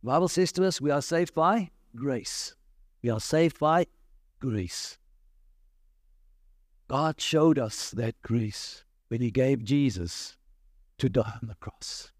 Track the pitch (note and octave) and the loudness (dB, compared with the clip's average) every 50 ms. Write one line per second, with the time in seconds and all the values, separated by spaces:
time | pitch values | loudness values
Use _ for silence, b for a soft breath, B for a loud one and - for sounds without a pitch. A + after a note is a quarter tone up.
0 | - A2+ C3 D#3+ F3+ F3 - - F#3 E3 - - F#3 F#3+ F3 - C3 D3 C#3+ C#3+ | -2 2 2 2 2 2 2 2 0 0 2 2 0 2 0 0 0 0 0 0
1 | C3+ - E3+ E3 F3 E3+ - - D#3+ F3 G3+ A#3 G3 E3+ _ _ _ _ _ A2+ | 0 0 0 0 0 0 0 2 2 4 4 2 0 -4 _ _ _ _ _ -8
2 | B2 C#3+ C3 A#2 G2 - - - - - - _ _ _ _ _ - _ _ _ | -4 -4 -4 -4 -6 -8 -10 -8 -10 -10 -14 _ _ _ _ _ -20 _ _ _
3 | - A#2+ A2+ G#2+ - - - D#3 E3 E3 D3+ - - D3+ D#3+ E3+ F3 - _ _ | -2 -2 -2 -2 -2 0 2 4 4 2 2 2 2 4 4 4 2 0 _ _
4 | _ _ _ - _ _ _ _ - C3+ A2+ G#2+ F#2 E2+ - - - - - _ | _ _ _ -20 _ _ _ _ -6 -2 -2 -2 -2 -4 -6 -10 -12 -12 -14 _
5 | _ _ _ _ _ _ _ _ _ _ _ _ _ _ _ _ _ _ _ _ | _ _ _ _ _ _ _ _ _ _ _ _ _ _ _ _ _ _ _ _
6 | _ _ _ _ _ _ _ _ _ _ _ _ _ _ _ _ _ _ B2+ C3+ | _ _ _ _ _ _ _ _ _ _ _ _ _ _ _ _ _ _ -2 0
7 | D3+ D#3+ D#3 - - - - D#3 D3+ E3 D#3 C#3+ B2 G#2+ - - - - - F#2+ | 0 0 -2 -2 -4 0 2 4 6 6 6 4 2 -4 -4 -8 -10 -8 -6 -4
8 | A#2 A2+ A2+ _ _ - A2+ A#2+ A2+ G#2+ G#2 - - - - - _ _ _ _ | -4 -4 -4 _ _ -2 0 0 0 -2 -6 -10 -14 -14 -16 -18 _ _ _ _
9 | _ _ A#2 A#2 B2 A#2 G#2 C3+ B2+ C3 C#3 B2+ A2+ G2+ C#3 C#3+ C#3+ C3 A2 F#2+ | _ _ -4 -2 -2 0 2 2 4 4 2 0 2 0 2 4 4 2 0 -2
10 | F2 E2+ - - - - - _ _ _ - _ _ _ _ _ _ _ _ _ | -6 -6 -6 -10 -12 -14 -16 _ _ _ -20 _ _ _ _ _ _ _ _ _
11 | - C3 F#2 B2+ A2 A2 A2 A#2 - A2+ G#2 - - - - _ - - - - | -2 2 2 2 0 0 -4 -10 -12 -12 -12 -12 -14 -16 -16 _ -16 -14 -14 -14
12 | - - _ _ | -16 -18 _ _